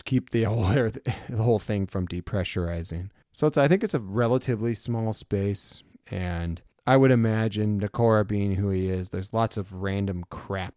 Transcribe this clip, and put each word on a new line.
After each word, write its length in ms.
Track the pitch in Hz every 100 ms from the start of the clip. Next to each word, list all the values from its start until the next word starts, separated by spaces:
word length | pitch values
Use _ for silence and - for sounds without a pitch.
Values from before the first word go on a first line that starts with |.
keep 260 | - 127 -
the 120 | 117
whole 240 | 107 113 92
<laughs> 60 |
air, 180 | 131 113
the 460 | 107 - - - 113
whole 240 | 113 110
thing 260 | - 104 95
from 220 | 98 90
depressurizing. 1040 | 87 - 101 90 - 85 85 82 82 92 _ _
So 140 | - 151
it's, 100 | 151
I 120 | 139
think 160 | 190
it's 100 | 220
a 60 | 143
relatively 760 | 98 107 117 127 131 113 117
small 380 | 113 - 117 113
space, 720 | 107 - 101 101 98 - - _ - -
and 500 | 95 90 85 85 82 _ _
I 120 | - 135
would 160 | 135
imagine 680 | 123 113 110 110 101 107 104
Nakora 480 | 104 - 117 110 104
being 300 | 104 101 95
who 140 | 98
he 180 | 95 92
is, 220 | 92 90
there's 220 | 95 92
lots 240 | 113 113 -
of 160 | 95
random 520 | 92 98 98 98 90 87
crap 460 | - - 98 90